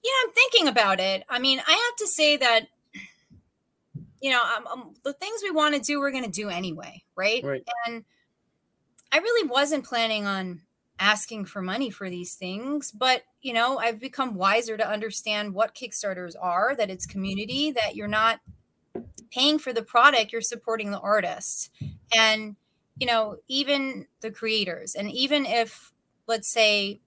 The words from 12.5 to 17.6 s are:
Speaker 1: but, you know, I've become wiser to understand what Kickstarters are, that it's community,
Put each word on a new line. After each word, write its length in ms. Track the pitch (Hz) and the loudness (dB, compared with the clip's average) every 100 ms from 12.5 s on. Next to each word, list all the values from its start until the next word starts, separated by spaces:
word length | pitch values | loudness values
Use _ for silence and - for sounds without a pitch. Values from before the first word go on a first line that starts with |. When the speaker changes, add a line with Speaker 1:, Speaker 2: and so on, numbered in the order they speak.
| 190 254 294 - | -8 -6 -4 -6
Speaker 1:
but, 320 | 214 254 254 - _ | 0 2 2 -2 _
you 120 | 262 | -4
know, 260 | 233 240 269 | 0 2 2
I've 220 | 226 220 | -2 -4
become 340 | 262 262 262 | -10 -6 -4
wiser 420 | 196 190 220 226 214 | 0 2 2 0 -2
to 120 | 214 | -2
understand 680 | 208 220 202 - 208 208 | -2 -4 -4 -2 -4 -4
what 200 | 190 220 | -2 -2
Kickstarters 600 | - 247 - 208 185 180 160 | -2 -2 -2 -2 -6 -10 -6
are, 340 | 180 175 226 | -2 0 0
that 160 | 277 208 | 0 -4
it's 160 | 190 - | -4 -8
community, 640 | 196 196 196 214 262 | -6 -4 -4 -4 -2